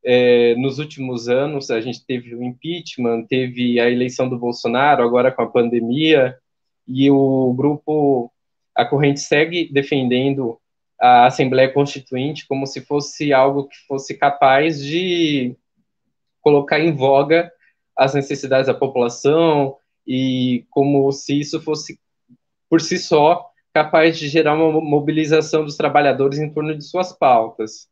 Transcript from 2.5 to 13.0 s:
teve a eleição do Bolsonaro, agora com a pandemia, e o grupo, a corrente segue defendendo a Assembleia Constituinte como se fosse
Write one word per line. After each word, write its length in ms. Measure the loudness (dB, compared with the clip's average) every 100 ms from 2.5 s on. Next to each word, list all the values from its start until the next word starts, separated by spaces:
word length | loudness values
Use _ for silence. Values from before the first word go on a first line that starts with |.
| -10 -10 -10 -10 -6 -2 -2
teve 560 | -2 -4 -4 -2 0 2
a 100 | 2
eleição 380 | 0 -2 -2 -4
do 100 | -2
Bolsonaro, 640 | -6 -4 -4 0 2 4
agora 300 | 2 2 2
com 100 | 0
a 80 | -2
pandemia, 840 | 0 0 0 -2 -2 4 4 2 -4 _ _ _ _ -10
e 240 | 0 2
o 420 | 4 2 2 0
grupo, 760 | 0 -2 -2 -4 0 2 0 -4 _ _ _ _
a 100 | -4
corrente 360 | -2 0 0 0
segue 480 | -2 0 0 -2 -2
defendendo 840 | -4 -2 -2 0 0 0 -2 -6 -8 _ _ _ _
a 260 | 4 6 6
Assembleia 420 | 2 0 2 2
Constituinte 760 | 2 -2 -4 -10 -6 -6 -8 -8
como 180 | -8
se 160 | -6 -10
fosse 520 | -6 -6